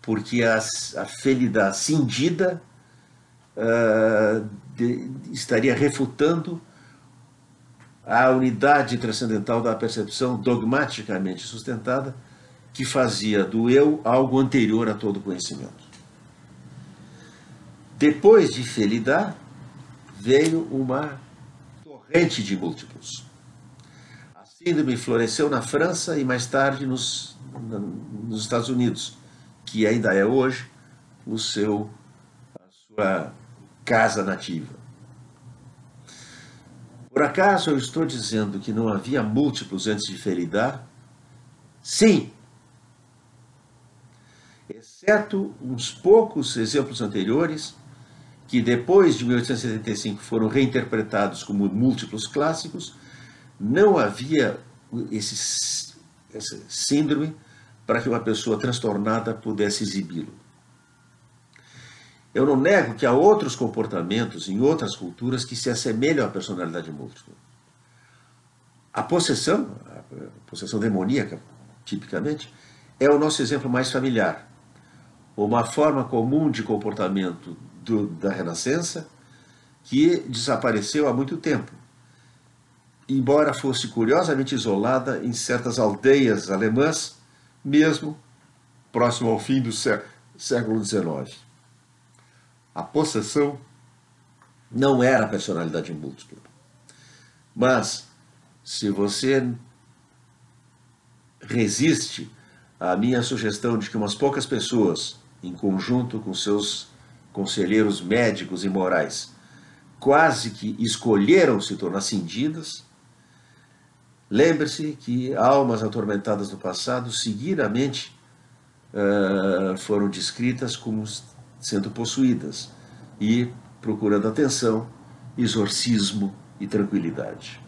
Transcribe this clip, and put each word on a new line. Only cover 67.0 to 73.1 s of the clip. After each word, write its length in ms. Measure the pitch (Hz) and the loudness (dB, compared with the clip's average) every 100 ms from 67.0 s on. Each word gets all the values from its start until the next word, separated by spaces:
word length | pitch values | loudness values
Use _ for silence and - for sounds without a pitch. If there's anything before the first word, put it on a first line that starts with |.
| 60 - - - _ _ _ _ _ _ _ _ _ _ _ _ _ _ _ | -14 -18 -20 -20 _ _ _ _ _ _ _ _ _ _ _ _ _ _ _
A 100 | - | -8
possessão, 720 | - 170 170 123 - 208 220 - - | 0 0 2 0 2 0 -2 -10 -18
a 160 | - - - - - - | -20 -18 -18 -18 -20 -18
possessão 320 | - 92 110 | -14 -6 -2
demoníaca, 640 | 110 98 92 135 104 85 - - - - | 0 0 0 0 -2 -10 -16 -20 -20 -20
tipicamente, 680 | - 101 - 87 147 151 - - - - - _ | -10 -10 -6 -6 -4 -6 -10 -20 -20 -20 -20 _
é 80 | |
o 100 | 139 | 4